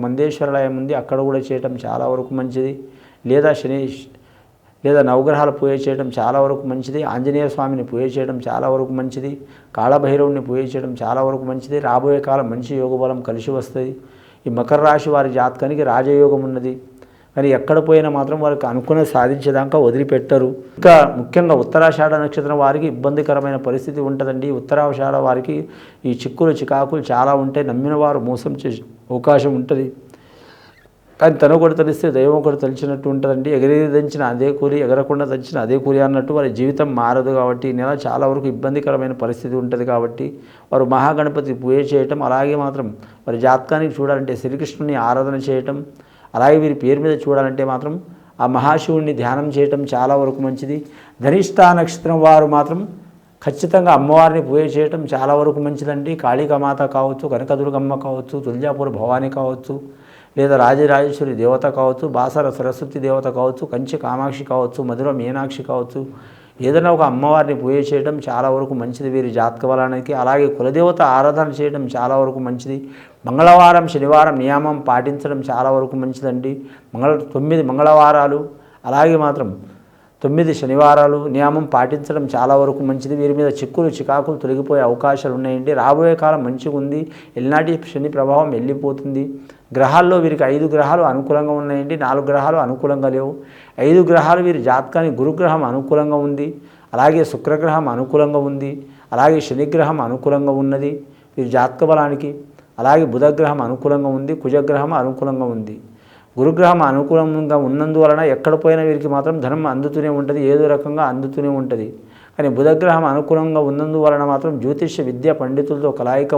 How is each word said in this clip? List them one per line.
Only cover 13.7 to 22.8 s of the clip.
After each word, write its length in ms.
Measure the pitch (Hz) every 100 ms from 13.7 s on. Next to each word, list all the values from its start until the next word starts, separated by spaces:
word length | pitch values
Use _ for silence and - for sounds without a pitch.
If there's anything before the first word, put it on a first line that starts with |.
| 131 131 131 - - - _ 131
ఈ 60 | 120
మకర 200 | 120 147 151
రాశి 220 | 151 156 143
వారి 160 | 135 127
జాతకానికి 440 | 123 123 139 151 131
రాజయోగం 500 | 120 135 143 143 139 135
ఉన్నది, 240 | 127 127 131 - - - _ _ 139
కానీ 140 | 139 127
ఎక్కడ 180 | 139 156 156
పోయినా 200 | 160 151 139
మాత్రం 200 | 135 156 147
వారికి 200 | 143 -
అనుకున్నది 380 | 123 127 160 151 127
సాధించేదాకా 600 | 123 139 139 135 139 156 120
వదిలిపెట్టరు. 600 | 131 139 131 - 135 127 - - -
ఇంకా 180 | 180 160 143 123
ముఖ్యంగా 360 | 120 175 170 135
ఉత్తరాషాఢ 500 | - 160 160 151 156 151
నక్షత్రం 340 | 147 156 143 147 139
వారికి 220 | 147